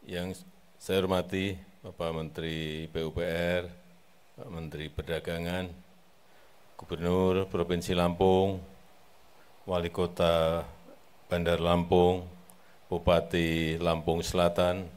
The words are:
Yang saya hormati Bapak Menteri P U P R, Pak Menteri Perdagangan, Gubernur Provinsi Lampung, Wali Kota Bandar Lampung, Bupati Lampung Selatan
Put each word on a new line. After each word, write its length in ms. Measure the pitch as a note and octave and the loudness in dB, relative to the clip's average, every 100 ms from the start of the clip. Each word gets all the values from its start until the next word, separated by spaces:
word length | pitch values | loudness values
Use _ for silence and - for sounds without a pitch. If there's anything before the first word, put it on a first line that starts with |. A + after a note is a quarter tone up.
Yang 400 | - F2+ F2+ F#2 - - - - | -8 -8 -6 -8 -16 -20 -20 -20
saya 240 | - F#2+ | -2 0
hormati 560 | F#2+ F#2 F2+ F#2+ F#2+ F#2+ - - - | 2 0 0 -2 -2 -4 -12 -18 -18
Bapak 240 | F2+ E2+ | -6 -4
Menteri 800 | D#2+ D#2+ D#2 E2 D#2+ D#2 D#2 D#2+ | -4 -6 -8 -6 -6 -6 -8 -8
P 40 | E2 D#2+ | -6 -6
U 80 | D#2 | -4
P 80 | |
R, 400 | F2 E2+ F2 F2+ F2 - - - - - - - | -4 -2 0 0 -4 -12 -20 -20 -20 -20 -20 -18
Pak 60 | - | -12
Menteri 400 | F2 D#2+ D2 D#2 | -10 -10 -8 -10
Perdagangan, 800 | - D#2 D#2+ E2 E2 E2+ F2+ F#2 E2+ - - - - - - - - - - | -10 -6 -6 -4 -6 -4 -4 -6 -10 -20 -20 -20 -20 -20 -20 -20 -20 -20 -20
Gubernur 720 | - E2 F2 F2+ F#2 F#2 F#2+ | -10 -4 0 4 4 2 0
Provinsi 480 | F#2 E2+ F2+ E2+ F2+ | -2 0 -2 0 2
Lampung, 640 | F2 F2 F#2+ F#2 F#2+ F#2+ F2 - - - - - - - - - - | 2 4 4 4 2 -2 -10 -20 -20 -20 -20 -20 -20 -20 -20 -20 -4
Wali 240 | F2+ E2+ E2+ | -2 -2 -2
Kota 720 | F2 F2 F2 E2+ D#2+ E2 D#2+ - - - - - - | -2 2 4 4 4 0 -4 -14 -20 -20 -20 -20 -6
Bandar 320 | F2 E2+ E2+ | -2 0 2
Lampung, 640 | E2+ F2 E2+ F2+ F2+ F2+ F2+ - - - - - - | 2 2 4 6 6 4 -4 -16 -20 -20 -20 -20 -8
Bupati 880 | F2+ - E2+ - F2 E2 E2 D#2+ D#2+ | -4 4 4 4 0 2 2 0 0
Lampung 400 | E2+ E2 D#2 E2 | 0 0 0 -2
Selatan 640 | E2+ F2+ F2 F2 F2+ F2+ F#2 | 0 2 2 4 0 0 -6